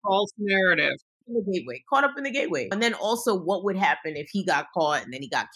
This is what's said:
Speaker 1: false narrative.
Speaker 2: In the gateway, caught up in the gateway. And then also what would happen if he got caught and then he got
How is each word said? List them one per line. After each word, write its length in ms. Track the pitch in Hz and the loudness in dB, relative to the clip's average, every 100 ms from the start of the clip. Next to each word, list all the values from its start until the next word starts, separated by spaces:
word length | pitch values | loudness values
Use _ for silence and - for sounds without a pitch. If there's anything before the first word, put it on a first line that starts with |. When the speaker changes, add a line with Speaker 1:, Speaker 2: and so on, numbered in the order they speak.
Speaker 1:
false 280 | 208 196 202 - | 0 2 0 -4
narrative. 600 | 202 196 185 160 143 135 _ _ 240 | 0 2 4 4 2 -2 _ _ -4
Speaker 2:
In 60 | |
the 180 | 233 196 | -4 0
gateway, 300 | 185 120 123 - | -2 -4 -10 0
caught 140 | 277 | 2
up 80 | 277 285 | 2 0
in 60 | |
the 80 | 277 | -4
gateway. 380 | 262 - 147 110 | -2 -2 -2 -2
And 100 | 196 | 0
then 140 | 233 | 0
also 400 | 214 208 233 233 196 | 0 -2 0 0 0
what 280 | 165 190 | 0 -2
would 120 | 202 190 | 0 0
happen 400 | 170 156 160 151 | 2 0 -4 -8
if 120 | - | -6
he 140 | 196 | -4
got 220 | 185 147 147 | 0 0 0
caught 300 | 175 151 147 | 0 2 0
and 100 | 107 | -4
then 100 | 131 | -12
he 60 | 131 | -4
got 200 | 131 104 | -4 -4